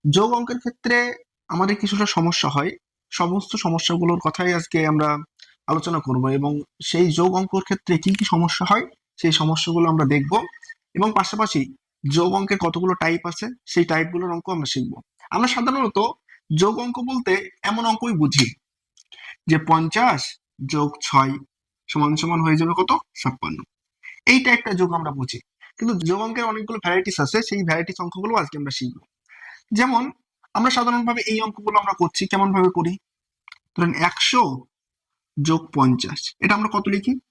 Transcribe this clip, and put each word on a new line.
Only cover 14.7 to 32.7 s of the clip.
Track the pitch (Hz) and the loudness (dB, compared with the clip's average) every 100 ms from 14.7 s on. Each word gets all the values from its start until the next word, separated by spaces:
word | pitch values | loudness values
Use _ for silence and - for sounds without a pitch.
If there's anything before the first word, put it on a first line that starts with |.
শিখব। | 139 117 - _ _ - | -4 -4 -8 _ _ -6
আমরা | 190 247 247 | -2 0 0
সাধারণত | 240 269 277 196 220 - _ - _ 156 | 0 0 0 0 -2 -4 _ -20 _ 2
যোগ | 196 226 | 2 2
অঙ্ক | 240 247 247 | -6 -6 -4
বলতে | 254 240 196 - _ 202 | -4 0 0 -2 _ -4
এমন | 220 233 | -2 0
অঙ্কই | 226 240 185 | 0 0 2
বুঝি | 147 143 120 - _ _ _ _ _ - - - - | 2 2 0 -4 _ _ _ _ _ -20 -20 -12 0
যে | 156 160 | 0 4
পঞ্চাশ | 160 160 220 247 156 - - _ _ 139 | 2 2 2 2 0 -6 -12 _ _ -4
যোগ | 151 147 - - | 0 0 -2 0
ছয় | 135 135 139 135 _ _ _ - | 2 2 -2 -10 _ _ _ -6
সমান | 151 147 151 | 0 0 0
সমান | 165 170 | 0 0
হয়ে | 160 156 | 2 2
যাবে | 165 165 | 2 0
কত? | 170 - - - | 2 0 -2 -4
ছাপ্পান্ন। | 131 127 78 78 - _ _ _ - - - | -4 -4 -8 -10 -14 _ _ _ -20 -4 2
এই | 262 254 | 4 4
টাইপটা | 240 226 185 | 0 0 0
যোগ | 180 170 | 0 0
আমরা | 156 139 | -4 -6
বুঝি, | 127 120 _ _ - - | -8 -8 _ _ -20 -6
কিন্তু | 226 190 160 | -2 0 0
যোগ | 190 226 | -2 -2
অঙ্কের | 233 226 | -4 -4
অনেকগুলো | 220 214 226 | -4 -8 -6
ভ্যারাইটিস | - 180 190 190 | 0 0 0 -2
আছে, | 143 220 233 | 0 0 -2
সেই | 202 170 | -4 0
ভ্যারাইটিস | 160 165 185 | -2 -2 -6
অঙ্কগুলো | 175 185 208 226 | -8 -6 0 0
আজকে | 147 147 | -2 -6
আমরা | 143 - | -8 -6
শিখব। | 127 - _ _ _ - - - _ 214 | -8 -10 _ _ _ -20 -20 -20 _ 0
যেমন | 262 233 269 - _ _ _ | 2 2 -2 -10 _ _ _
আমরা | 214 247 247 | 0 2 2
সাধারণভাবে | 240 240 233 240 220 | 2 0 0 -2 -2
এই | 220 220 | -2 -2
অঙ্কগুলো | 208 208 208 | -4 0 2
আমরা | 196 190 | 0 -2
করছি, | 175 - 196 | -2 0 -2
কেমন | 196 196 190 | 2 2 4
ভাবে | 180 | 4